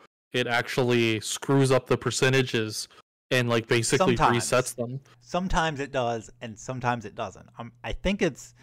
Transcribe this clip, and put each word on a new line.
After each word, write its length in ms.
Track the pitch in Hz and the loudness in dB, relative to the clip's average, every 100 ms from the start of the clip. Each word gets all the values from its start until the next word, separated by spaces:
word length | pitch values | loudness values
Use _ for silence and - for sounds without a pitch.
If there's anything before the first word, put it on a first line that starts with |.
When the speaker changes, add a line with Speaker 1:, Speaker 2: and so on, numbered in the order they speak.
| _ _ _ | _ _ _
Speaker 1:
it 120 | 123 123 | -4 0
actually 720 | 120 120 - 123 120 113 110 | -2 -2 0 2 4 4 0
screws 500 | - - - 139 135 | -4 -6 2 4 6
up 160 | 131 - | 4 2
the 100 | 123 | 0
percentages 920 | 123 - 131 135 127 117 107 - - - _ _ _ | 0 2 4 4 2 -2 -4 -6 -12 -16 _ _ _
and, 160 | 131 120 | 0 2
like, 180 | 117 - | 0 2
basically 500 | 120 110 208 185 170 | 0 2 2 2 4
Speaker 2:
Sometimes. 80 | 139 | 2
Speaker 1:
resets 480 | 120 - 123 - - | 2 0 0 0 -6
them. 240 | 120 135 - _ | -8 -8 -14 _
Speaker 2:
Sometimes 580 | - 175 185 175 160 135 | -8 -6 0 0 0 -2
it 120 | 139 | -4
does, 380 | 139 120 117 - - | -2 -2 -4 -8 -14
and 160 | 117 104 | -14 -14
sometimes 460 | - 127 123 120 101 | -10 -4 -2 -2 -6
it 100 | - | -10
doesn't. 340 | 107 - - - | -10 -12 -20 -18
Um, 140 | 117 - | -18 -14
I 100 | 117 | -10
think 280 | - 175 202 | -4 -4 0
it's, 320 | 180 - - _ | 0 -2 -14 _